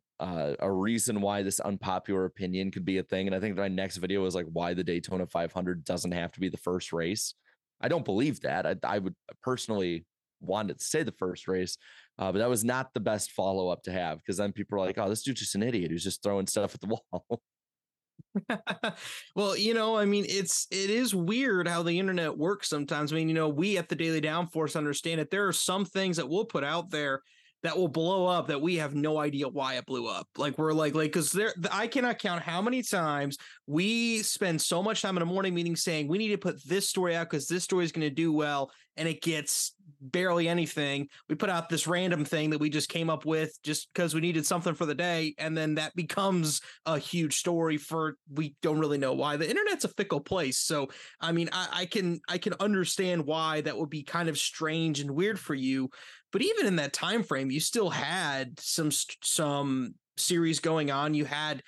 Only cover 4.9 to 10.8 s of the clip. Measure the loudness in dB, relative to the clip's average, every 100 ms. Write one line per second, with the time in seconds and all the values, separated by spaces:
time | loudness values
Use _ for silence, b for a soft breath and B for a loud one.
4.9 | -2 -2 -4 -2 -2 -2 -2 -4 -2 -4
5.9 | -4 -2 -2 -4 -4 -4 -4 -2 -2 -2
6.9 | -2 -2 -2 -4 b b b _ _ -2
7.9 | 0 0 0 0 0 -2 -2 0 -2 -2
8.9 | -2 -2 -6 -14 -8 -4 -2 -2 0 0
9.9 | -2 -6 _ _ _ -4 -2 -2 -4